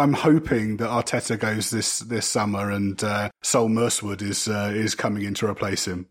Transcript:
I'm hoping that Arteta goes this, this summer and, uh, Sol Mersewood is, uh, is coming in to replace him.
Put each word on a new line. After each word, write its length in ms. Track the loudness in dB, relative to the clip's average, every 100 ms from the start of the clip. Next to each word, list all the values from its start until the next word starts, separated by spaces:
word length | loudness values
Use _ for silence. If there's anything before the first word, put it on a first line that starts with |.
I'm 120 | 4
hoping 640 | 4 6 6 4 0 0 -2
that 120 | 0
Arteta 480 | 0 0 -2 -2 -2
goes 340 | 0 -2 -2
this, 280 | -2 -2 -2
this 300 | -4 -4 -2
summer 420 | 0 0 -2 -2
and, 320 | 0 -2 -2
uh, 280 | -2 -2 -4 -6
Sol 260 | 0 2 4
Mersewood 540 | 4 2 0 -4 -6
is, 240 | -4 -2 -2
uh, 240 | -2 -2
is 220 | 0 -2
coming 300 | 0 -2 -2
in 100 | -4
to 140 | -2 -2
replace 380 | -2 -2 -2 -4
him. 180 | -6 -8